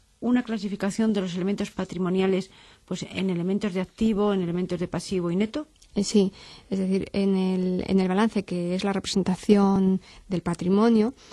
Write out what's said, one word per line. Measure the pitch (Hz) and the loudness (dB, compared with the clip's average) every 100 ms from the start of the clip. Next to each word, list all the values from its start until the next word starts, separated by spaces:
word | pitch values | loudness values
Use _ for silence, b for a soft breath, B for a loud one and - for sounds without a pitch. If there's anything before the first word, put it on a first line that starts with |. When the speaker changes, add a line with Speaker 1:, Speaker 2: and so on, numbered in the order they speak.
| _ _ | _ _
Speaker 1:
una | 233 247 | 0 0
clasificación | 240 220 196 196 202 196 220 | 0 -6 -6 -4 -4 0 0
de | 202 | 0
los | 185 180 | -2 -2
elementos | 190 202 208 | -2 -2 -4
patrimoniales, | - 185 175 180 185 190 190 - B B B | -8 -8 -4 -2 2 2 0 -2 B B B
pues, | _ 185 - | _ -10 -8
en | - 190 | -6 -4
elementos | 170 180 202 208 | -2 -2 -2 -2
de | 185 | -4
activo, | 185 - 226 202 208 | -6 -2 0 2 2
en | 196 | 0
elementos | 170 175 180 175 | -2 -2 -4 -4
de | 175 | -4
pasivo | - - 185 170 | -6 -4 -4 -2
y | 180 | 0
neto? | 214 294 302 _ - 202 | -2 -4 -10 _ -8 -4
Speaker 2:
Eh, | |
sí, | 196 208 196 B B B - | 2 4 2 B B B -8
es | 190 | -4
decir, | 185 190 - | 0 -2 -2
en | 202 196 | -2 0
el, | 190 185 185 185 180 - | 2 0 0 0 -2 2
en | 190 | 2
el | 185 | 4
balance, | 190 226 208 | 2 2 0
que | - 175 175 185 | -4 -4 -2 -2
es | |
la | 196 | -2
representación | 196 - 196 180 180 - 202 196 196 190 190 B B - | -4 -2 0 0 0 4 4 6 4 2 0 B B -8
del | 175 | -6
patrimonio, | 170 170 180 196 233 220 220 B B | -4 -4 0 4 4 4 2 B B